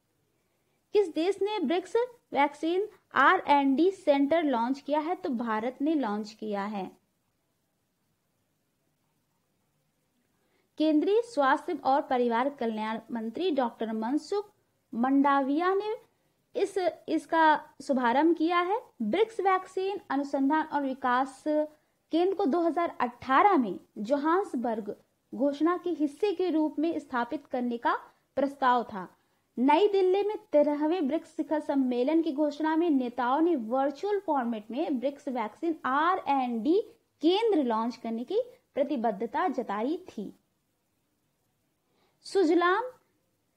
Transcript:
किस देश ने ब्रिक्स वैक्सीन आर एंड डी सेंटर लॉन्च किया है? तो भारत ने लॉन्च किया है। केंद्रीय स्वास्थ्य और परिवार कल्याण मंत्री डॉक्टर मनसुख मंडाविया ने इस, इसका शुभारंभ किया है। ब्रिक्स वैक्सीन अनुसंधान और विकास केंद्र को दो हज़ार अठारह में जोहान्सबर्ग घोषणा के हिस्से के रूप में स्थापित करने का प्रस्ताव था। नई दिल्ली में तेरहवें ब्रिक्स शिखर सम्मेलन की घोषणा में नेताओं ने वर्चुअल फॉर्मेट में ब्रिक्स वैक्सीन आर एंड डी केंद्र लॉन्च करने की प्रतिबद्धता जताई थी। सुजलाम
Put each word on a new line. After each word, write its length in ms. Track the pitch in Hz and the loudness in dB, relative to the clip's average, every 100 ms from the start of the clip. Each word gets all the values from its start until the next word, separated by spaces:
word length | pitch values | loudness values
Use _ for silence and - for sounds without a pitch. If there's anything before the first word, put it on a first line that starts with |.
| _ _ _ _ _ _ _ _ _ | _ _ _ _ _ _ _ _ _
किस 220 | 415 370 | 0 0
देश 240 | 311 349 392 | 0 -2 -2
ने 160 | 392 427 | -2 -2
ब्रिक्स 380 | 262 349 370 453 494 - _ | -2 -2 -2 -2 -2 -6 _
वैक्सीन 560 | 262 285 - 320 359 427 - _ | 0 0 -2 -2 -2 -4 -10 _
आर 280 | - 285 370 - | 2 4 4 2
एंड 300 | 285 277 269 | 2 4 2
डी 140 | 359 | 2
सेंटर 520 | 392 - 277 285 330 | 0 0 2 2 2
लॉन्च 380 | 294 233 240 269 | 0 0 -2 -4
किया 200 | - 294 | -2 -4
है? 140 | 302 | -2
तो 160 | 370 370 | -6 -4
भारत 480 | 233 233 214 240 254 | -4 -4 -4 -4 -4
ने 120 | 285 | -2
लॉन्च 380 | 320 233 208 214 | 0 -2 -4 -8
किया 320 | - 214 202 | -12 -8 -6
है। 260 | 202 208 180 - _ _ _ _ _ _ _ _ _ _ _ _ _ _ _ _ _ _ _ _ _ _ _ _ _ _ _ _ _ _ _ _ _ _ _ _ _ - | -6 -8 -10 -14 _ _ _ _ _ _ _ _ _ _ _ _ _ _ _ _ _ _ _ _ _ _ _ _ _ _ _ _ _ _ _ _ _ _ _ _ _ 0
केंद्रीय 440 | 311 302 359 427 | 4 4 4 2
स्वास्थ्य 560 | 480 - 269 294 - 302 | 0 0 2 2 -2 -4
और 180 | - 277 | 0 0
परिवार 460 | 302 254 240 233 269 | 0 0 0 0 -2
कल्याण 500 | 277 226 220 214 220 - | -4 -6 -4 -6 -8 -8
मंत्री 380 | 233 226 226 359 | -8 -8 -4 -2
डॉक्टर 420 | 285 233 - 220 | 0 -2 -4 -6
मनसुख 600 | 220 220 294 - 403 415 _ _ _ _ | -4 -2 -4 -2 -6 -6 _ _ _ _
मंडाविया 800 | 226 254 277 277 277 262 285 359 | -4 2 4 4 2 2 0 0
ने 220 | 392 427 440 - _ _ _ _ - | 0 -2 -8 -12 _ _ _ _ -4
इस, 220 | 381 392 349 - - | -4 0 -2 -4 -4
इसका 560 | 302 - 330 311 302 - _ | -4 0 4 4 4 -2 _
शुभारंभ 540 | - 262 247 247 320 330 | -4 0 2 4 2 2
किया 240 | 320 349 | 2 2
है। 200 | 359 453 - _ | 0 -4 -6 _
ब्रिक्स 380 | 214 349 440 - | -2 0 0 0
वैक्सीन 600 | 381 370 370 381 381 403 - | 0 0 -2 -6 -4 -6 -4
अनुसंधान 560 | 269 285 285 269 311 302 | -2 -2 0 2 2 0
और 160 | 285 | -2
विकास 600 | 277 262 254 247 277 - 311 302 302 - _ _ _ | -2 -2 0 0 0 -4 0 0 0 -8 _ _ _
केंद्र 220 | 320 370 | 0 2
को 100 | 370 | 2
दो 160 | 392 349 | 0 2
हज़ार 360 | 339 330 339 - | 0 0 -2 -2
अठारह 560 | 247 - 247 269 403 349 | -4 -4 2 4 6 4
में 240 | 220 - - 220 | 2 -4 -12 -12
जोहान्सबर्ग 1000 | 208 277 302 359 392 269 233 220 202 - _ _ _ | -2 0 2 0 0 -4 -4 -4 -8 -12 _ _ _
घोषणा 420 | 208 277 277 320 359 | -2 -2 2 0 0
के 140 | 349 | -4
हिस्से 420 | 294 294 285 415 | -2 -4 -2 -2
के 180 | 339 370 | 0 0
रूप 280 | 311 302 294 | 0 0 0
में 200 | 330 330 | -2 -4
स्थापित 480 | - 247 233 302 - | -4 -4 -4 -6 -6
करने 300 | 262 240 233 | -4 -4 -2
का 180 | 311 440 - _ _ - | -2 -2 -6 _ _ -4
प्रस्ताव 460 | 277 - 262 247 | -4 0 2 2
था। 300 | 226 202 180 _ _ _ _ - | 0 -10 -12 _ _ _ _ 0
नई 300 | 262 302 415 | 4 4 4
दिल्ली 340 | 392 370 392 | 4 2 2
में 140 | 403 427 - | 0 -6 0
तेरहवें 560 | 294 294 294 311 370 269 | 2 4 2 0 0 0
ब्रिक्स 280 | 320 - - | -2 -6 -8
शिखर 240 | 302 302 | -4 -4
सम्मेलन 600 | 302 277 254 247 254 330 | -2 -2 0 0 2 2
की 100 | 320 | 0
घोषणा 440 | 277 302 285 311 320 | 0 -2 0 0 2
में 140 | 349 | 2
नेताओं 500 | 269 247 247 240 285 | 2 0 -2 0 2
ने 160 | 339 302 | 2 2
वर्चुअल 640 | 214 262 277 285 403 403 | 0 0 0 -2 -4 -4
फॉर्मेट 500 | 381 277 233 220 - | 0 -2 -2 -6 -8
में 300 | 240 359 262 | -6 -4 -2
ब्रिक्स 280 | 262 285 - | -4 -6 -8
वैक्सीन 480 | 247 208 - 339 320 | -6 -6 -6 -6 -4
आर 380 | 254 277 330 370 - | -2 0 0 0 0
एंड 340 | 277 254 226 | -2 0 -2
डी 180 | 226 381 - - _ _ | 0 0 0 -14 _ _
केंद्र 420 | 311 381 453 320 | 0 2 2 2
लॉन्च 340 | 254 220 233 233 | 2 0 -2 -6
करने 280 | 233 226 | -8 -8
की 160 | 247 403 494 - _ | -4 -4 -4 -12 _
प्रतिबद्धता 760 | - 285 285 226 196 233 285 359 | -4 -2 0 -2 -2 -4 -2 -2
जताई 480 | 262 220 202 247 359 | -2 -4 -4 -4 -6
थी। 420 | - - 190 - _ _ _ _ _ _ _ _ _ _ _ _ _ _ _ _ _ _ | -8 -12 -12 -14 _ _ _ _ _ _ _ _ _ _ _ _ _ _ _ _ _ _
सुजलाम 640 | - 392 311 349 349 392 508 - _ _ _ _ _ | -2 2 4 4 4 2 -2 -12 _ _ _ _ _